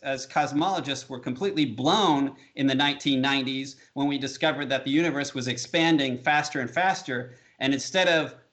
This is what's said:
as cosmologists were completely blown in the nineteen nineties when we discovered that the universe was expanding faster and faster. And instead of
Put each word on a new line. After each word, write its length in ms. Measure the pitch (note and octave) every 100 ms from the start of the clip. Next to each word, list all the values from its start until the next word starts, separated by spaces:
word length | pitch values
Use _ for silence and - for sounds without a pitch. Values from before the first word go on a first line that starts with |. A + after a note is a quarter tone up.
as 220 | C#3 C3+ C3
cosmologists 840 | D#3+ C#3+ C#3 F3 F#3 C#3 C3 -
were 100 | B2+
completely 460 | B2 B2+ G3 F#3+ C#3+
blown 680 | A2 C3+ G#3+ F#3+ C#3+ C#3 - - -
in 120 | C3+
the 80 | C3+
nineteen 440 | C#3+ C#3 D3 C3+
nineties 560 | C3+ C#3 C3 C3+ C3+ - -
when 140 | - C#3+
we 100 | C#3
discovered 520 | C3 - D#3 C#3 C#3
that 160 | C3 C3+
the 60 |
universe 420 | C#3+ E3+ C#3+ C#3
was 140 | C3+ B2
expanding 680 | A#2+ - E3+ E3 D#3+ C3+ B2
faster 420 | D#3 D3 C#3+ C#3
and 80 | A#2+
faster. 640 | D#3 F#3 F#3+ - B2 A#2+ - _ _
And 140 | C3+
instead 340 | C#3 - F#3+ F3+
of 280 | D#3+ C#3 - _